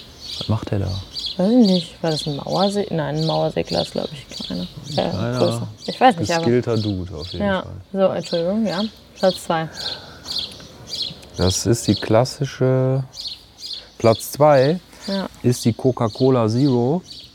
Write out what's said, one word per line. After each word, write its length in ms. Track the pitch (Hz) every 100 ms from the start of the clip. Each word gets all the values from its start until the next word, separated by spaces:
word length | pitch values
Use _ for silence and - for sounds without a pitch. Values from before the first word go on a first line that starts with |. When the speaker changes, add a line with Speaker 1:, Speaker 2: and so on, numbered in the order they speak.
| - - - -
Speaker 1:
Was 100 | -
macht 240 | 107 -
der 80 | 101
da? 80 | 95 95 - - - -
Speaker 2:
weiß 140 | 190
ich 160 | 254 202
nicht. 340 | 180 165 -
War 100 | 165
das 140 | 151 156
ein 100 | 139
Mauersegler? 580 | - 156 196 202 - 160
Nein, 200 | 143 156
ein 80 | 160
Mauersegler 540 | 156 156 170 - -
ist, 100 | -
glaub 160 | - -
ich, 120 | 147 -
kleiner. 340 | - - 175 180 - -
Äh, 20 | 151 -
Speaker 1:
Kleiner, 280 | 98 117 123
Speaker 2:
größer. 300 | 175 117 110 - -
Ich 140 | -
weiß 160 | 254 165
nicht, 140 | 107
aber 140 | 165 120
Speaker 1:
geskillter 320 | 123 120 113
Dude 360 | 104 92 90
auf 140 | 80 90
jeden 120 | 90 202
Speaker 2:
Ja. 160 | 190
Speaker 1:
Fall. 100 | 92 92 - 196 190
Speaker 2:
So, 60 |
Entschuldigung, 520 | 175 - 170 170 214 208
ja. 160 | 170 214 - - -
Platz 240 | 190 180
zwei. 240 | - 165 160 - - - - - - - - - - - - - - - - -
Speaker 1:
Das 300 | 92 - -
ist 220 | 117 -
die 60 | 104
klassische 1080 | - 110 127 - 139 - 131 131 131 135 131 - - - - - - - - -
Platz 340 | 113 110 -
zwei 480 | - 151 139 139 180 - - -
Speaker 2:
Ja. 200 | 196 - -
Speaker 1:
ist 220 | 120 127 120
die 80 |
Coca-Cola 760 | - 131 - 113 - 131 127 110
Zero, 540 | 120 143 120 120 175 - - -